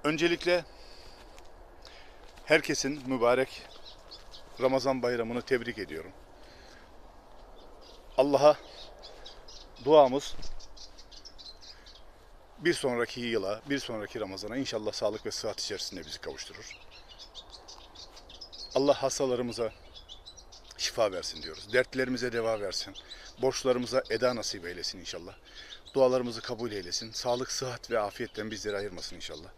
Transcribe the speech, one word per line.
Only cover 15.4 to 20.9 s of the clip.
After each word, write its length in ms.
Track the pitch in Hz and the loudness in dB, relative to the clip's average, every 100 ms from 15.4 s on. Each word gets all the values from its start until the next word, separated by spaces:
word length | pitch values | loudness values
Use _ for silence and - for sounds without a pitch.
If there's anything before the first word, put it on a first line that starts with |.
| 113 98 | -4 -4
içerisinde 400 | - 98 - 92 78 | -4 -4 -6 -8 -10
bizi 140 | - | -8
kavuşturur. 560 | 85 69 - - - - - - - - - - - - - - - - - - - - - - - | -8 -8 -10 -12 -14 -14 -16 -18 -18 -18 -16 -16 -16 -18 -16 -18 -18 -16 -16 -16 -18 -16 -14 -12 -2
Allah 280 | 127 143 135 | 2 6 6
hastalarımıza 720 | 135 - 135 123 123 110 110 - - - - - - - - - - - | 4 2 2 2 0 -2 -4 -4 -18 -18 -16 -16 -16 -18 -20 -20 -18 -6
şifa 360 | - | -4